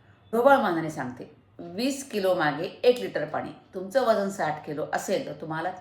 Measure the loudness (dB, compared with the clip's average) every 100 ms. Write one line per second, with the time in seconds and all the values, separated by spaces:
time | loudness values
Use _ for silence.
0 | _ _ _ 4 6 6 4 0 -2 -6
1 | -8 -10 -16 -20 _ -18 -12 -4 -2 -2
2 | -4 0 2 4 2 0 -6 2 4 4
3 | 0 -4 -4 -4 -6 -12 -14 -10 -2 2
4 | 4 4 0 -2 -2 -4 -6 -6 -4 -4
5 | -2 -2 -2 -8 -8 -6 -6 -8